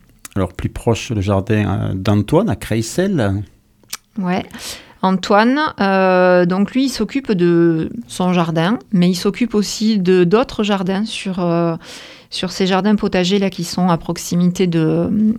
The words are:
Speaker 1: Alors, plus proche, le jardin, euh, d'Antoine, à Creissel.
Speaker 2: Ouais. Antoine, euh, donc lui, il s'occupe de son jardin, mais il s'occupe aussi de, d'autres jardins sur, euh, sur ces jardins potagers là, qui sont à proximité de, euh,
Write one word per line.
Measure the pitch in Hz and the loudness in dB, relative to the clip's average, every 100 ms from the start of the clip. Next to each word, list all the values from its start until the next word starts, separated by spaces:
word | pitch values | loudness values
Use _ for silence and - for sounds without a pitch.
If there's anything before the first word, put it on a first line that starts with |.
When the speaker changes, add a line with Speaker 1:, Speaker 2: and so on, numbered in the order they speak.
| _ _ - | _ _ -8
Speaker 1:
Alors, | - 90 | -4 -4
plus | - - | -4 -8
proche, | - - 110 - | -4 -2 -2 -2
le | 107 | -2
jardin, | 95 98 95 107 98 | 0 0 0 0 2
euh, | 101 107 | 0 -2
d'Antoine, | 95 98 104 101 156 214 | -2 0 0 2 2 2
à | 107 | -2
Creissel. | - 110 113 - 190 180 104 98 101 _ _ _ _ - _ - | -4 -4 -4 -2 0 0 0 -2 -6 _ _ _ _ -18 _ -6
Speaker 2:
Ouais. | 180 185 - - - - - - | -4 -4 -6 -12 -14 -16 -18 -4
Antoine, | 190 185 - 208 226 277 311 - | 0 0 2 4 4 2 -2 -2
euh, | 196 190 190 185 180 180 | 0 2 4 4 6 4
donc | 180 185 202 | 4 0 -2
lui, | 254 | 0
il | 269 | -2
s'occupe | - 214 277 262 | -2 -4 -4 -2
de | 190 175 170 170 160 160 240 - | 0 2 4 4 2 -2 -8 -10
son | - 180 | -4 0
jardin, | 180 165 160 170 233 - | 2 0 0 0 -2 -2
mais | 185 175 | 0 2
il | |
s'occupe | 180 208 196 240 | 2 -2 -2 -2
aussi | 208 202 - 214 220 | -2 -2 -2 0 0
de, | 180 185 | 2 4
d'autres | 175 208 269 - | 4 2 0 -2
jardins | 208 196 185 190 220 | -2 -2 -2 -4 -4
sur, | - 196 185 | -6 -6 -2
euh, | 175 170 170 165 - - - - - | 0 0 0 -4 -10 -20 -20 -20 -14
sur | - 185 | -8 -6
ces | - 185 | -2 0
jardins | 190 202 208 | 2 2 2
potagers | 202 185 180 202 | 2 0 0 0
là, | 196 | -2
qui | - | -4
sont | 170 - 180 | -6 -2 0
à | 170 | 0
proximité | - 170 - 175 180 180 180 | -2 -8 -4 0 0 2 0
de, | 165 | 2
euh, | 160 160 175 214 214 | 2 0 0 0 0